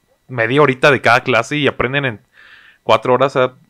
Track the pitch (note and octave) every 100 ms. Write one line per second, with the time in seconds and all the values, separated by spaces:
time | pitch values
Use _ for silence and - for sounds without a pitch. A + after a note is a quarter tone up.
0 | _ _ _ B2+ A2+ C#3 C#3+ B2+ D#3 B2+
1 | A#2 A#2+ - A2+ A#2 D3 C3+ - A#2+ C#3
2 | C#3 G#2 _ _ - - _ _ - A2
3 | B2+ B2 C#3 C#3 B2+ B2+